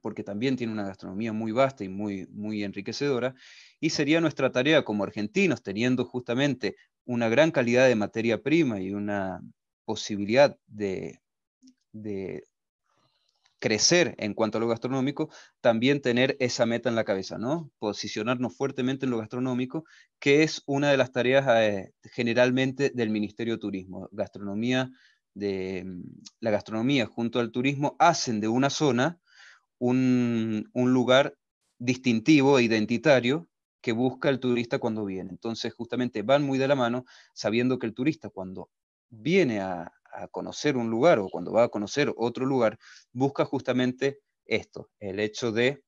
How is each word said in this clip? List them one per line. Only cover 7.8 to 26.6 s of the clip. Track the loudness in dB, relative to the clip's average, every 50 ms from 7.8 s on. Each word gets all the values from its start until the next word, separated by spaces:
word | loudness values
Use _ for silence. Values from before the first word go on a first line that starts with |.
| 6 6
de | 6
materia | 4 0 -2 _ -2 0 0 0 0
prima | 0 0 2 2 2 2 0 -4
y | -4 -6 -6
una | -6 -4 -4 -4 -4 -4 -4 -6 -10 -12 -18 _ _ _ _ _ _ _
posibilidad | -8 -8 -6 -6 -6 -4 -4 -2 2 6 6 6 6 4 _ _ _
de, | -10 -6 -4 -4 -4 -6 -8 -10 -12 _ _ _ _ _ _ _ _ _ _ -20 _ _ _ _
de | _ -14 -10 -8 -8 -8 -8 -8 -10 -12 -14 _ _ _ _ _ _ _ _ _ _ _ _ _ _ _ _ _ _ _ _ _ _ _
crecer | -2 0 0 2 4 4 4 4 4 2 0 -6
en | -6 -6 -2
cuanto | 0 -2 0 0 -2
a |
lo | 0 0
gastronómico, | -2 -2 -2 -4 -2 -2 -2 -2 -2 -4 -6 -8 -8 -20 -20 -20 _ _
también | 2 2 2 4 4 2 2 2
tener | 2 0 2 2 2 2 2 0
esa | -2 -2 0 0 0
meta | 0 0 -2 0 0
en | 0
la | 0 0
cabeza, | 0 -2 -4 -4 -6 -8 -6
¿no? | -4 -4 -4 -4 -6 -12 _ _
Posicionarnos | -6 -6 -6 -6 -8 -8 -6 -4 -2 -2 -2 -2 -2 -6 -4 _
fuertemente | -6 -6 -4 -2 -2 -2 -2 -2 -2
en | -2
lo | -2 -4
gastronómico, | -4 -6 -6 -6 -4 -4 -2 -4 -4 -4 -6 -10 -10 _ -20 -20 -20 _ _ _
que | 2 4 4 4 4
es | 2 0 -8 _
una | -4 -2 0 2 2
de | 4 4
las | 2 0 _
tareas, | 0 2 4 4 4 4 6 4 4
eh, | 4 4 2 -2 -6 -10 _ _ _ -14
generalmente | -6 -4 -2 0 4 4 4 4 4 2 0 0 0 0 -2 -2 0
del | 0 -2 0
Ministerio | 0 -2 -2 -4 -6 -6 -4 -4 -4
de | -4
Turismo. | -4 -6 -6 -6 -8 -10 -14 -14 -14 -14
Gastronomía | -8 -8 -8 -8 _ -12 -10 -8 -6 -4 -2 0 0 0 -2 -4 -8 _ _ _ _ _ _ _ _
de, | -6 -4 -4 -2 -2 -4 -4 -6 -6 -8 -8 -12 -12 -14 -16 -18 -20 -20 -20 _ _
la | -4 -2
gastronomía | -2 -2